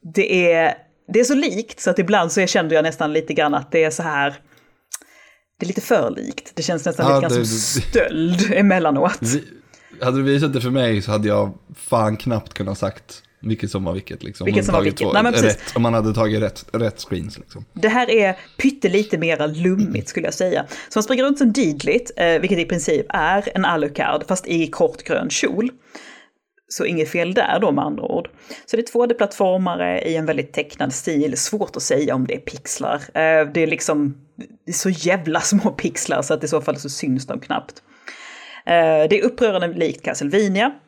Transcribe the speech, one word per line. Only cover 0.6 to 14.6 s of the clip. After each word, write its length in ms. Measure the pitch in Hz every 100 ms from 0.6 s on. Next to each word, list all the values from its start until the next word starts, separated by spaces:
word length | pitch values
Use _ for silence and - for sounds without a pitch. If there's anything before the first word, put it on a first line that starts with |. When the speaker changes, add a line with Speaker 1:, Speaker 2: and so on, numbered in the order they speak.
| 160 - _ _ -
Speaker 1:
det 80 | 220
är 40 |
så 100 | 247
likt 460 | 277 311 185 226 -
så 100 | -
att 80 | 185
ibland 340 | 175 208 170
så 140 | 202 185
kände 280 | 208 160
jag 80 | 160
nästan 300 | 160 156 156
lite 220 | 156 160
grann 200 | 151 147
att 180 | 147 135
det 120 | 165
är 60 | 156
så 120 | 151
här, 320 | 165 143 143 139 _ _ _ _ _ - - _ - _ _ _
det 40 |
är 40 | 175
lite 120 | -
för 300 | - 226 117
likt. 420 | - 52 - -
Det 80 | -
känns 220 | - 170 180
nästan 200 | 165 135
Speaker 2:
Ja, 40 | 139
Speaker 1:
lite 80 | 131
grann 40 | 123
Speaker 2:
det, 60 | 113
Speaker 1:
som 340 | 113 107 131
Speaker 2:
det 80 | -
Speaker 1:
stöld 640 | 226 165 156 165 175 202
emellanåt. 640 | 185 202 185 160 139 160 -
Speaker 2:
Vi, 240 | 113 139 - - _ - - -
hade 140 | 127 131
du 60 |
visat 300 | 135 139 151
det 80 | 131
för 100 | 123
mig 320 | 131 120 107
så 80 | 98
hade 180 | 107 104
jag 240 | 104 101 95 _ -
fan 400 | - 117 110 107
knappt 380 | - 113 -
kunnat 240 | - 95 98
sagt 440 | 98 - - - _ _
vilket 300 | 110 110 104
som 140 | 98
var 80 | 92
vilket, 300 | 92 - -
liksom. 220 | - -
Speaker 1:
Vilket 160 | 92 101